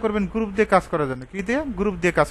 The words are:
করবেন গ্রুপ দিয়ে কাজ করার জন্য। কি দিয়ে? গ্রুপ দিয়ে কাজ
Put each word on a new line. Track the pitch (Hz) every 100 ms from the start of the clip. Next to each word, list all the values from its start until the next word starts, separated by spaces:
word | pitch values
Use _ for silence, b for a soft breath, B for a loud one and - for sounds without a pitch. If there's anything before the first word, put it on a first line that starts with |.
করবেন | 214 208 190
গ্রুপ | 220 220 196
দিয়ে | 214
কাজ | 190 -
করার | 165 143
জন্য। | 127 127
কি | 196 196
দিয়ে? | 262 302 185
গ্রুপ | 202 180
দিয়ে | 170 165
কাজ | 147